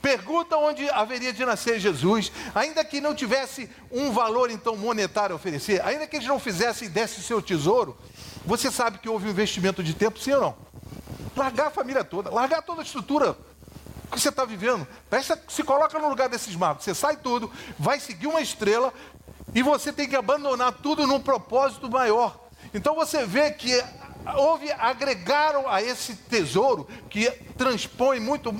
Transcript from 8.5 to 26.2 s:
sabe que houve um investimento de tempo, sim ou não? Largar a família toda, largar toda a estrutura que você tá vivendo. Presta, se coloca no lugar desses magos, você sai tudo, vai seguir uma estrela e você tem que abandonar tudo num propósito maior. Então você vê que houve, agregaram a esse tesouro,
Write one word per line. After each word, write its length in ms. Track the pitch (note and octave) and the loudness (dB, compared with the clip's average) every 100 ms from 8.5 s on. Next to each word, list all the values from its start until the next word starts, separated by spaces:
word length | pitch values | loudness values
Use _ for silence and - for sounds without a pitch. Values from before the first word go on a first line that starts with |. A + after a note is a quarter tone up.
| A3+ C4+ | 0 0
sabe 280 | - A#3 F#3+ | 0 0 -2
que 120 | A3+ | -4
houve 180 | A3 G#3 | -2 -2
um 20 | |
investimento 540 | G3 G#3+ - F#3 F#3+ | 0 0 2 0 0
de 80 | D#3+ | -4
tempo, 260 | D#3 D#4 - | 2 0 0
sim 140 | - | 2
ou 80 | C#4 | 2
não? 160 | F#3 A#2 - - - - - - - - | 2 -2 -16 -18 -16 -16 -14 -12 -10 -2
Largar 300 | C4+ A#3 D4+ | -2 0 -2
a 40 | |
família 320 | F4 B3+ C4+ | -2 -2 -2
toda, 280 | F#3 F3 F#3 | -2 -6 -2
largar 320 | A3 C4 D#4+ | 0 2 0
toda 180 | - E4 | -2 -8
a 40 | |
estrutura 520 | - C#4+ F#3+ C#4+ B3 C3+ - - - - - - - | -8 -10 -2 2 2 0 -10 -20 -20 -18 -18 -18 -8
que 80 | A#3+ | -2
você 140 | D4 | -2
tá 140 | - B3+ | 0 -4
vivendo. 420 | G#3+ A3 A#3+ C#3 - - | -2 0 0 -4 -14 -2
Presta, 280 | A#3+ C4+ D#4+ - | -2 0 -4 -4
se 140 | - | -6
coloca 360 | - C#4 D4+ D#4 | 2 4 4 2
no 100 | D4+ | 0
lugar 220 | C4+ C4 | 2 0
desses 260 | A#3+ - E3+ | 0 -6 0
magos, 260 | F3+ D3 | 0 0
você 120 | - | -4
sai 220 | F3+ C#4+ D4+ | -2 0 0
tudo, 360 | C4 A#3+ A3+ - - - | 0 -2 -2 -10 -16 -4
vai 220 | D3+ C#4 | 0 0
seguir 260 | - F3+ B3+ | -4 -8 -2
uma 140 | D#4+ | 0
estrela 500 | C4 - G#3 A3 B3+ - - - - - - | -2 -2 2 4 2 -2 -20 -20 -20 -20 -4
e 80 | A3+ | 0
você 300 | B3+ C#4+ D4+ | 4 2 0
tem 160 | C#4+ C#4+ | -4 0
que 80 | C4 | 0
abandonar 560 | G#3 C#4+ C#4+ B3 B3 | 2 0 2 2 0
tudo 340 | A#3+ C#4+ D#4 C#4 | 0 -2 2 2
num 140 | C4+ | 2
propósito 720 | - B3 - A#3+ C4+ A3 C4 | 2 0 2 2 2 -2 -2
maior. 580 | B3+ B3 A3 A#3 - - - - | 2 4 4 2 -2 -20 -20 -10
Então 220 | G#3 C#4+ | -2 0
você 320 | D#4 D#4 D#4 A#3 | 0 0 0 0
vê 240 | G#3+ D4 | 2 2
que 280 | D4 A#3+ B3 - - - - - C#4 | 0 0 0 0 -12 -18 -14 -4 4
houve, 340 | C#4+ D#4+ D4 | 4 4 0
agregaram 960 | - A3+ B3 C#4 A3+ F3 C#4+ D4+ C#4+ C4+ | 0 0 0 -2 -2 0 2 4 2 2
a 140 | G3 | 0
esse 320 | A3+ B3 - | 0 -4 -8
tesouro, 760 | G#3+ | -10